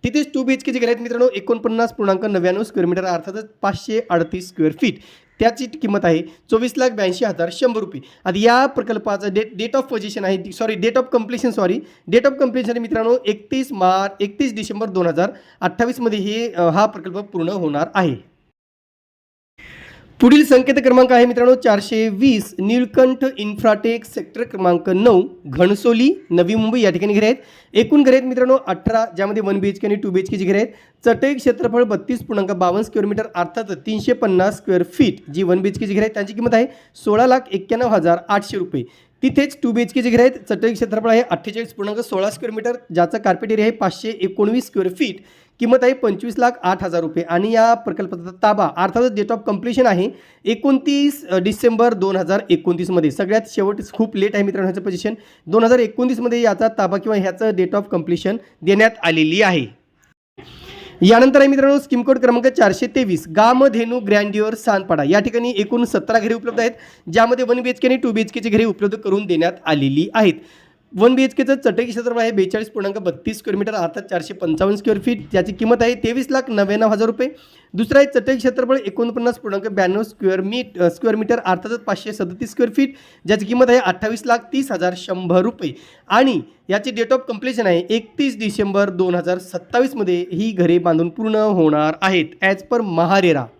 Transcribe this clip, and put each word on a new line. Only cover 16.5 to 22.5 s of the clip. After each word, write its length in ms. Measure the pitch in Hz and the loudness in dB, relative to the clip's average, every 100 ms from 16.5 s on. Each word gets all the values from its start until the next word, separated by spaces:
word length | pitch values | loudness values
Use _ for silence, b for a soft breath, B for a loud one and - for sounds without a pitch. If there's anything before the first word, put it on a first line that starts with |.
अ, 160 | 180 170 | 0 2
हा 180 | 160 214 | 4 0
प्रकल्प 320 | 208 165 180 | 0 -10 -10
पूर्ण 300 | 208 185 165 | -8 -4 -4
होणार 380 | 196 160 143 160 | -2 -4 -2 -2
आहे. 360 | 196 175 117 _ _ _ _ _ _ _ _ _ _ _ _ _ _ B B B B B - | 0 0 -2 _ _ _ _ _ _ _ _ _ _ _ _ _ _ B B B B B 2
पुढील 240 | 247 294 | 6 6
संकेत 300 | 294 254 262 | 6 4 4
क्रमांक 380 | 269 254 247 254 | 2 4 6 6
आहे 140 | 247 240 | 6 4
मित्रांनो, 280 | 240 247 | 4 4
चारशे 540 | 254 247 208 202 220 220 | 4 4 2 0 -2 -2
वीस, 460 | 196 269 220 - | 2 2 2 -2